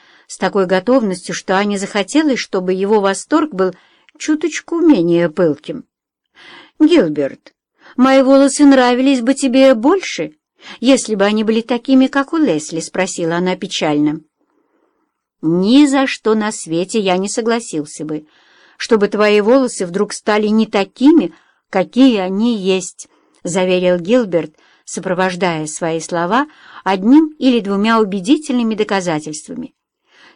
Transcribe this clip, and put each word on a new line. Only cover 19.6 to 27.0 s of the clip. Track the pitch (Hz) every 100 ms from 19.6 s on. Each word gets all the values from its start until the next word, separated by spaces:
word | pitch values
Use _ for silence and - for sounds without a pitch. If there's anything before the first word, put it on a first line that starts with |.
| 247 - 180
вдруг | 180 208
стали | - - 214 214
не | 220 220
такими, | 214 196 - 262 330 180 - _ _ _
какие | 196 180 233 269 220
они | 185 190 233 226
есть», | 185 185 180 - - _ _ _
заверил | 180 175 185 185 180 180
Гилберт, | 170 247 220 170 156 _ _ _ -
сопровождая | - 180 175 185 180 185 160 156
свои | - 170 165
слова | 160 175 175 226 294 _ - -
одним | - 196